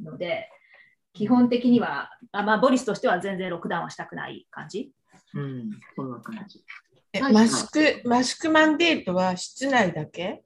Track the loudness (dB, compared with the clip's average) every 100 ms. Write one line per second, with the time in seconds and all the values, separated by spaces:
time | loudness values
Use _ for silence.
0 | -16 -10 -6 -6 -8 _ _ _ _ _
1 | _ -8 2 4 4 2 4 4 2 -6
2 | -10 -16 -10 -4 0 2 4 2 0 -2
3 | 0 0 -2 -6 -6 -6 -6 -6 -6 -12
4 | -14 -12 -14 -14 _ -18 -12 -12 -12 _
5 | _ _ _ -10 -8 -8 -10 -12 -16 -12
6 | -10 -12 -14 -16 -16 -20 _ -20 _ _
7 | _ -4 4 6 6 2 -2 2 2 2
8 | 0 0 0 -2 2 4 4 4 2 0
9 | -2 0 0 -2 -8 -6 0 2 2 -2
10 | -8 -8 -10 -10